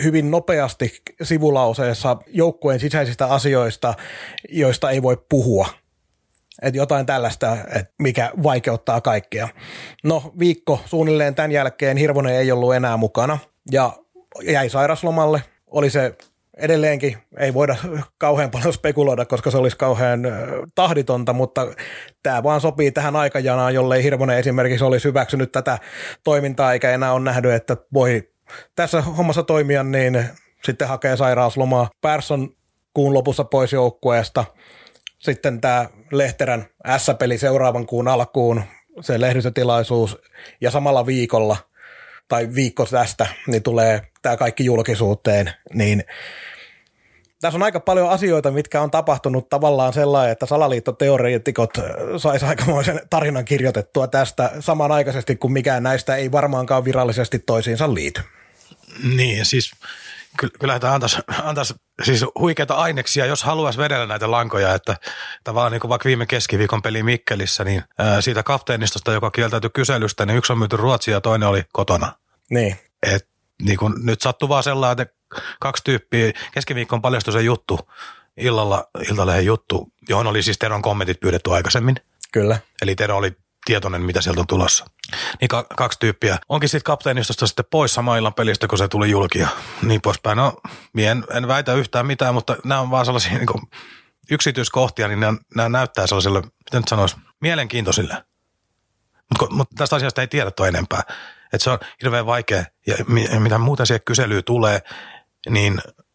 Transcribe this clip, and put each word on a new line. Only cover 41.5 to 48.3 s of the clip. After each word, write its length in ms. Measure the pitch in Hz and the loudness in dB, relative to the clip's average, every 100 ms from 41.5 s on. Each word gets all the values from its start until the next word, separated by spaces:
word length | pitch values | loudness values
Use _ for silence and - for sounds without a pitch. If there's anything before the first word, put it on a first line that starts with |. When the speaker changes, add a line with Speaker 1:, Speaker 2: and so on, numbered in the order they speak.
| 101 - _ - - - - - | -2 -6 _ -20 -20 -20 -14 -4
Speaker 1:
tai 200 | 117 117 | -2 -2
viikko 320 | 127 127 - 120 | 0 0 0 0
tästä, 400 | 123 113 - 104 - - | 2 0 0 -4 -4 -2
niin 160 | 113 | 0
tulee 400 | 120 113 113 107 - _ | 2 2 4 2 -4 _
tää 140 | 123 120 | -2 0
kaikki 280 | 120 - | -2 0
julkisuuteen, 880 | 127 113 113 110 104 104 110 104 92 - - | 2 2 2 2 2 2 2 2 2 -4 -8
niin 300 | 113 104 104 - - - - - - - _ _ _ _ _ _ - | 0 2 2 -2 -12 -16 -18 -20 -20 -20 _ _ _ _ _ _ -6
tässä 180 | 165 170 | -4 0
on 40 | |
aika 180 | 214 175 | 0 0
paljon 300 | - 185 175 | 0 2 4
asioita, 400 | 185 190 | 2 2